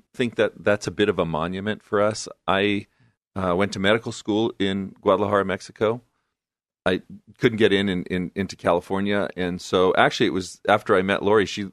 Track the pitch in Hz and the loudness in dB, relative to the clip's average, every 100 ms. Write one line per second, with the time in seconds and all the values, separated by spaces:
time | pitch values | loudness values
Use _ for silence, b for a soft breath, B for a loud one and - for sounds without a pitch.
0 | _ - 123 - 104 - - 104 - 87 | _ -6 -4 0 -2 -2 -2 -2 -2 -2
1 | 104 90 85 78 85 92 104 101 _ 104 | 0 0 -2 -2 -4 -4 -6 -8 _ 0
2 | 104 110 - - - 95 104 101 - _ | 0 -2 -10 -8 -2 2 2 0 -4 _
3 | _ _ _ 98 92 87 101 98 95 110 | _ _ _ -4 -2 0 -2 0 0 0
4 | 117 - - 104 113 - 98 98 95 - | -2 -8 -2 0 0 -2 -2 -2 -6 -2
5 | 104 95 101 101 95 95 - - 107 120 | 0 2 2 0 0 -4 -8 -2 -2 -2
6 | - _ _ _ _ _ _ _ 92 92 | -8 _ _ _ _ _ _ _ -2 -2
7 | - 98 - - 131 107 107 98 101 90 | -4 -20 -20 -2 0 4 4 4 2 -2
8 | - 90 87 - 95 - 95 87 - 95 | -2 -4 -4 -6 -8 -2 0 0 0 -4
9 | 101 101 87 - 90 92 - 95 92 - | -2 -2 -4 -4 -6 -6 -2 2 4 4
10 | 127 - 107 92 90 - - 107 - 98 | 2 2 0 0 -6 -4 0 0 2 2
11 | 95 95 95 107 92 - 98 | 2 0 2 2 2 -4 -10